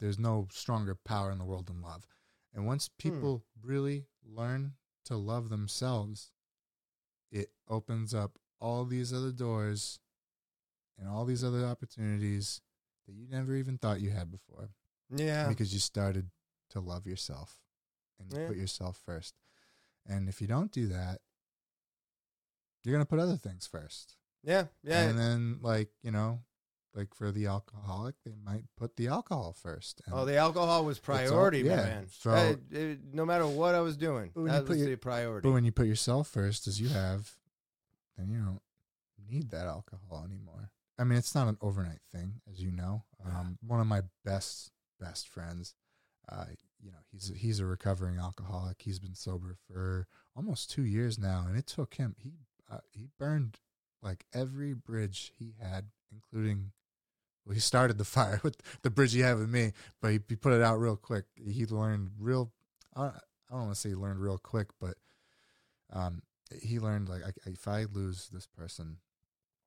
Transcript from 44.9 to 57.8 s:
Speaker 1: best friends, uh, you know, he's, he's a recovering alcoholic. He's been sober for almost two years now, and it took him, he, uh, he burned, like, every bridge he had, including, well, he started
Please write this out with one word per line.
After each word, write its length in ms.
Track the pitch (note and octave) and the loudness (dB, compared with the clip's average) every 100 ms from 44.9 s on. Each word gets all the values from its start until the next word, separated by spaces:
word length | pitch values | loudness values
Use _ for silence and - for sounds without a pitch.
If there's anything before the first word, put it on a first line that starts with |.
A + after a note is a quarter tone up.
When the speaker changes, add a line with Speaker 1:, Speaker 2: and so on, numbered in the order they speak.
| - | -14
Speaker 1:
best 300 | F2 F2 - | -12 -10 -12
friends, 460 | - E2+ F2 F2 - _ _ _ _ - | -10 -8 -8 -10 -14 _ _ _ _ -14
uh, 180 | F#2+ E2 D#2+ _ _ | -10 -10 -12 _ _
you 100 | G2 | -20
know, 80 | E2 _ | -20 _
he's, 180 | G2 F#2+ F#2+ | -12 -10 -2
he's 240 | A2+ G#2 | 0 0
a 60 | F#2 | 0
recovering 520 | F#2 G2+ F#2 F#2 F2 | -2 0 0 0 -2
alcoholic. 640 | F2+ - F#2 F#2 F#2 F#2+ | -4 -8 -6 -4 -4 -6
He's 160 | - F#2 | -6 -6
been 160 | F#2 | -8
sober 420 | F#2 - F#2 F2+ F2+ _ | -10 -6 -6 -6 -12 _
for 400 | F#2 F#2 F#2 F2+ _ _ | -4 -2 0 -4 _ _
almost 360 | B2+ G#3 C3 - | -8 -4 -4 -4
two 140 | - | -2
years 340 | B2 G#2 A#2+ A2 | 2 2 2 0
now, 260 | G2 F#2 F2+ | 0 0 0
and 100 | G#2+ | -2
it 100 | - | -2
took 280 | - C3+ | -4 -6
him, 220 | - B2+ F#2+ | -2 -4 -4
he, 140 | A2+ E3 B2+ _ - | -14 -18 -20 _ -16
uh, 100 | G#2+ - | -16 -16
he 180 | G2+ B2+ - | -16 -16 -6
burned, 420 | C#3+ D3+ A#2+ - _ _ _ _ | 0 0 0 -4 _ _ _ _
like, 240 | G#2 F2+ - | -8 -8 -6
every 420 | A#2+ C3 C3+ C#3+ | -4 -4 -4 -6
bridge 580 | B2+ - A2+ G#2 F#2+ - - | -6 -6 -2 -2 -4 -12 -12
he 160 | A#2 A2 | -14 -10
had, 260 | G2 F#2+ G2+ _ _ | -6 -6 -8 _ _
including, 600 | G#2+ - A2 G#2+ G2+ G2 - _ _ _ _ _ _ | -20 -10 -2 0 0 -4 -10 _ _ _ _ _ _
well, 100 | - | -4
he 60 | G#2 | 0
started 360 | - B2+ | 4 6